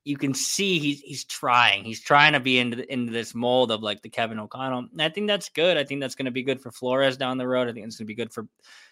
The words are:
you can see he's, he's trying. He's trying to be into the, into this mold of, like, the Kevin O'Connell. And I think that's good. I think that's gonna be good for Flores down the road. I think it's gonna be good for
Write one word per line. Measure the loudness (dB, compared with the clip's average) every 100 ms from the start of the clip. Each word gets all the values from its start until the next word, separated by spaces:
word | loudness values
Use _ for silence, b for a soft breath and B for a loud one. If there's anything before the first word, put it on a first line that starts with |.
| -8
you | -4
can | -2 -2
see | -2 0 0 2
he's, | 0 -2
he's | -8 -14 -10
trying. | -4 4 6 6 4 -2
He's | -10
trying | 4 6 8
to | 6
be | 4 2
into | 2 -4
the, | -6
into | -4 -2
this | -4 -6 -2
mold | 2 4 4
of, | 0
like, | -2 -6
the | -6
Kevin | -4 -4 -4
O'Connell. | -10 -8 -6 -6 -6
And | -4
I | -4
think | -2 -2
that's | -2 -4
good. | 0 2 2
I | -2
think | -4
that's | -6 -6
gonna | -6
be | -4
good | -4 -4
for | -6
Flores | -8 -2 2 2 0
down | -4 -4
the | -2
road. | -2 -2
I |
think | -6 -12
it's | -12
gonna | -10
be | -8
good | -8
for | -8 -12 _ B B B